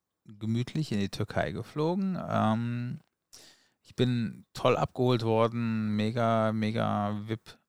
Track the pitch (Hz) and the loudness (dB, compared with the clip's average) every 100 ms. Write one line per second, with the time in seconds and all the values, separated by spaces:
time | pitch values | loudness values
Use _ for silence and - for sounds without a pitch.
0 | _ _ - 104 107 113 123 156 151 107 | _ _ -20 -8 -2 -2 -2 -4 -2 -2
1 | 98 - 107 - 76 85 - 147 156 185 | -2 -2 -4 -2 -2 -4 -8 -2 -2 0
2 | 190 180 - 110 110 110 120 120 123 - | -2 -4 -2 2 2 2 -2 -4 -6 -10
3 | - _ _ - - - _ _ - - | -14 _ _ -20 -20 -20 _ _ -8 0
4 | 123 120 110 62 - - 131 117 - - | 2 2 -2 -6 -14 0 2 4 2 0
5 | 123 123 113 110 113 117 117 110 107 104 | 2 2 4 4 4 2 -2 0 0 0
6 | 107 120 113 113 110 110 107 113 107 104 | 0 0 2 2 2 0 0 0 0 0
7 | 104 104 107 110 - - | -2 -4 -6 -8 -10 -20